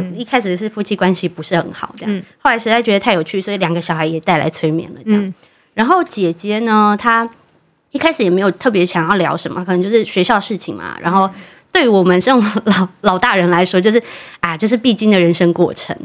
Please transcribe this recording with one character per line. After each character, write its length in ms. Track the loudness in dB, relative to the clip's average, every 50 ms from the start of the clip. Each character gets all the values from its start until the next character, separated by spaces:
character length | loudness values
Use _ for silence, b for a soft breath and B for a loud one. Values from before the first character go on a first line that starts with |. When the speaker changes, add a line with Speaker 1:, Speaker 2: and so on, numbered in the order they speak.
| -2 -4 -8
Speaker 1:
一 80 | -10 -8
开 160 | -2 -2 -2
始 160 | -2 -2 -4
是 140 | -4 -6 -8
夫 140 | -6 -6 -6
妻 120 | -4 -4
关 180 | 0 0 0 0
系 140 | 0 -4 -6
不 140 | -6 -8
是 160 | -8 -4 -2 -2
很 160 | -2 -4 -8
好 200 | -12 -12 -12 -12 -10
这 80 | -8
样， 100 | -6 -6
Speaker 2:
嗯。 40 | -6
嗯。 40 | -8 -12 _ _
Speaker 1:
后 140 | -2 0
来 80 | 0 0
实 100 | 0 0
在 100 | 0 0
觉 140 | 2 2 0
得 60 | 2
太 140 | 2 2 0
有 100 | 0 0
趣， 180 | -2 -4 -6
所 100 | -4 -4
以 60 | -4 -2
两 160 | -2 -2 -2
个 80 | -2
小 140 | -2 -4 -2
孩 100 | -2 -2
也 140 | -2 -2 -4
带 180 | 0 0 0 2
来 100 | 0 -2
催 220 | -4 -2 -2 -2
眠 180 | -2 -2 -4 -8 -12
了 80 | -8 -2
这 80 | 0
样。 80 | 0 0
Speaker 2:
嗯。 140 | 0 -2 -8 b b b b b b b b
Speaker 1:
然 140 | -2 2 2
后 160 | 2 2 0
姐 280 | -2 -4 -2 -2 -2
姐 280 | -2 -4 -6 -4 -4 -2
呢， 360 | 0 2 2 4 4 4 2 0
她 300 | 0 0 0 0 0 -4 -8 _ _ _ _ _ _ _ _ _ _ _
一 60 | -6 -2
开 160 | -2 -2 0
始 100 | 0 0
也 60 | 2
没 100 | 2 2
有 100 | 2 0
特 180 | 0 0 -2 0
别 140 | 2 2 0
想 240 | 0 0 -2 0 2
要 60 | 2
聊 200 | 2 2 0 -2
什 160 | -4 -6 -8
么， 140 | -8 -6 -4
可 60 | -2 0
能 80 | 0 0
就 60 | 2
是 160 | 2 0 0
学 180 | 0 0 0 2
校 160 | 2 2 0
事 160 | 0 -4 -8
情 200 | -8 -8 -10 -12
嘛， 200 | -10 -10 -12 -10 -6
然 100 | -4 0
后 160 | 2 2 2 0 -2 B B B B B B B
对 180 | 0 2 2 4
我 140 | 4 4 4
们 160 | 4 4 2
这 100 | 4 4
种 120 | 4 4 2 2 0 -2 0
老， 220 | 2 2 2 2 -2 -4 _
老 160 | -2 0 0 2
大 180 | 0 0 2
人 140 | 2 2 2
来 160 | 4 2 2
说， 160 | 2 2 2
就 100 | 2 4
是， 100 | 2 2 0 B B B B B B B
啊， 140 | B -6 -4
就 120 | -2 -2 0
是 100 | 0 2
必 160 | 2 0 0
经 160 | 2 2 4
的 100 | 4 4
人 140 | 4 4 2
生 180 | 2 2 2 2
过 200 | 2 0 0 -2
程， 220 | -6 -10 -12 -10 -12 -12